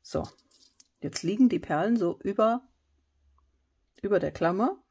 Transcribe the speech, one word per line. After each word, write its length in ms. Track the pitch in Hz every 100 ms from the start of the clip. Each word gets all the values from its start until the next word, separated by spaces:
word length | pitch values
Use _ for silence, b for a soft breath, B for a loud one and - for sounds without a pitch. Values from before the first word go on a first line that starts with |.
So, 260 | - - - _ _ _ _ _ - _
jetzt 240 | - -
liegen 260 | 165 208 254
die 100 | 180
Perlen 360 | - 156 196 233
so 240 | 170 175
über, 460 | 196 202 220 240 _ _ _ _ _ _ _ _ _ _ _ _ _ _
über 180 | 202 196
der 120 | 151
Klammer 460 | 151 170 185 254 392 _